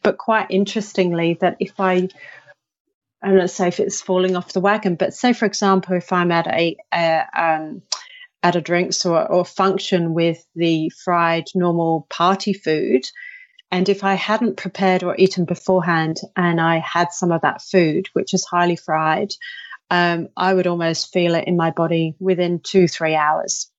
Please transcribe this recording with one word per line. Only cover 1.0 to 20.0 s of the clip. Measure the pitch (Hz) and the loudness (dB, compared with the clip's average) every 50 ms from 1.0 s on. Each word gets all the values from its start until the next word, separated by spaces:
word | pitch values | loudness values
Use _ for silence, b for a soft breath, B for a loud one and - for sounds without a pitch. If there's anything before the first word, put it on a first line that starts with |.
| 185 175 170 170 170 165 170 165 | 0 0 2 0 0 0 0 2
that | 196 175 - - | 0 0 0 0
if | 196 190 - - | -6 -8 -4 -2
I, | 196 185 185 185 185 185 B B B B B B B B B B _ _ _ _ _ _ _ _ _ _ _ _ - | 0 0 2 2 0 -2 B B B B B B B B B B _ _ _ _ _ _ _ _ _ _ _ _ 0
I | 196 | 4
don't | 190 190 175 180 | 4 4 4 2
say | - - 190 175 | -2 0 -2 -2
if | 170 - | 0 -2
it's | - 196 - - | -4 -4 -4 -8
falling | - - 185 185 185 185 185 | -4 -2 0 0 2 0 0
off | 180 180 - - | -2 -4 -4 -6
the | 190 | -2
wagon, | 180 202 208 214 208 196 175 | 0 0 0 2 0 -2 0
but | 156 180 - - | 0 -2 -4 -4
say, | - - 247 240 | 0 0 0 2
for | - 233 | 2 0
example, | 202 208 - 214 196 196 190 180 - 185 | -2 -2 0 2 2 2 2 2 0 -4
if | 180 175 - | -4 -2 -2
I'm | 190 180 175 175 | -2 0 2 2
at | 170 170 165 165 | 2 0 0 0
a, | - - 170 170 160 - - _ - | 0 0 0 0 -2 -6 -8 _ -2
a, | 175 170 165 160 160 - - - | 0 2 2 2 0 -2 -2 -2
um, | - 170 165 160 156 160 156 151 - - _ B B B B B B B B B _ | -2 0 0 0 0 -2 -8 -12 -14 -10 _ B B B B B B B B B _
at | - 175 170 | 0 2 2
a | 175 | 2
drinks | 156 - 175 175 180 - 185 - - | 0 0 0 0 0 0 -2 -2 0
or, | 180 170 160 160 - | 2 2 2 2 2
or | - 185 175 | 2 0 0
function | - - - 190 196 190 190 - - 202 175 170 165 160 | 0 -2 0 0 2 2 0 -2 0 0 0 0 0 0
with | 170 165 170 165 165 _ _ _ | 2 2 0 0 -2 _ _ _
the | 165 170 165 165 160 160 156 | -2 0 2 2 2 0 -4
fried | - - - - 175 170 170 165 165 165 160 - - | -6 -8 -4 0 0 2 2 2 0 -2 -4 -4 -2
normal | 190 175 175 170 170 165 165 165 160 147 _ | 0 2 2 2 2 2 0 0 -2 -4 _
party | - - 170 180 196 196 - 208 190 | -4 0 2 2 2 0 -2 -4 -4
food, | - - 165 156 151 - - - 262 - - B B B B B B B B B B B _ | -4 -2 -2 -2 0 0 2 0 0 0 -2 B B B B B B B B B B B _
and | - 180 185 196 | -2 -2 0 0
if | 196 196 196 | 0 0 0
I | 196 196 | -2 -2
hadn't | 185 - - 214 220 240 226 - - | -2 -2 -2 -2 0 0 -2 -2 -4
prepared | - 190 - - 196 190 185 180 175 | -10 -10 -4 0 2 2 2 2 0
or | 180 - - | -2 2 2
eaten | 185 185 - 185 175 | 2 2 4 0 -2
beforehand | 165 175 - - - 190 185 170 170 170 165 160 160 160 - - - _ | -2 -4 -6 -2 0 0 2 2 2 0 0 0 -2 -4 -6 -10 -8 _
and | - 180 175 170 165 | -2 0 0 2 2
I | 165 165 165 165 | 2 2 2 0
had | 160 - - 170 175 175 - | -2 -2 -2 -2 -2 -2 -2
some | - 185 175 | -4 -2 0
of | 170 160 | 0 0
that | - 139 - - | 0 -2 -2 -4
food, | - - - 190 175 156 151 165 190 - _ | -10 0 2 4 4 4 2 -2 -4 -2 _
which | - - - - | -4 -4 -2 -2
is | 185 - | -4 -4
highly | - - 175 175 175 175 | -2 0 0 2 2 0
fried, | 165 - - 156 156 156 156 156 - - 202 - - B B B B B B B B _ _ | -2 -4 -4 -2 0 0 0 0 0 -2 -6 -8 -12 B B B B B B B B _ _
um, | 175 175 | 0 2